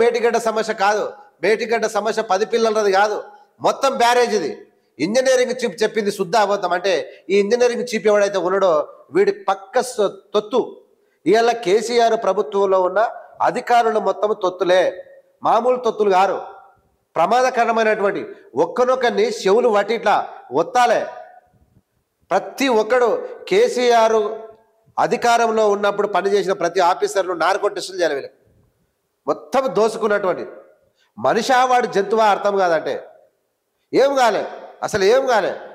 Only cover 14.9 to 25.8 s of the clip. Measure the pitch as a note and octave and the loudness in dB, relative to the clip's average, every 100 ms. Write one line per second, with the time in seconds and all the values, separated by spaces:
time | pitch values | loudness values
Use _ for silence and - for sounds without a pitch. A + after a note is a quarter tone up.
14.9 | - - - _ _ C#3 G#3 A#3+ B3 A3+ | -2 -14 -20 _ _ 0 2 2 0 -2
15.9 | G#3+ G#3 F#3 F#3+ E3+ - - - _ _ | -2 0 2 2 0 -8 -18 -20 _ _
16.9 | _ _ - F3 A#3+ B3+ B3+ A3+ A3+ G#3+ | _ _ -2 2 2 2 0 0 2 0
17.9 | G#3+ G3 D#3+ A#2 - - A#2+ E3+ G3+ B3+ | 0 0 -2 -8 -14 -10 -2 -2 0 0
18.9 | B3+ A#3+ G3+ A3+ G#3+ F#3+ G#3+ A#3+ G#3 G#3 | 2 0 0 -2 0 2 2 4 2 0
19.9 | A3+ G3 F3 - - - C3 E3+ B3 A#3+ | -2 0 0 -2 -12 -6 -4 0 2 2
20.9 | F3+ - - - - _ _ _ _ _ | 2 -2 -10 -20 -20 _ _ _ _ _
21.9 | _ _ _ _ F#3 - - C4+ A3 G#3+ | _ _ _ _ -4 -4 -4 0 2 2
22.9 | B3 A#3+ F3+ - - - F#3 A#3+ G3+ B3 | 2 2 0 -6 -14 -2 2 2 2 2
23.9 | A#3 A3 A3 G3+ - - - _ _ _ | 4 4 2 0 -6 -14 -20 _ _ _
24.9 | - D#3 A3 A#3+ A#3 A3+ A3 G#3+ G3+ | -4 -2 0 2 2 2 2 2 2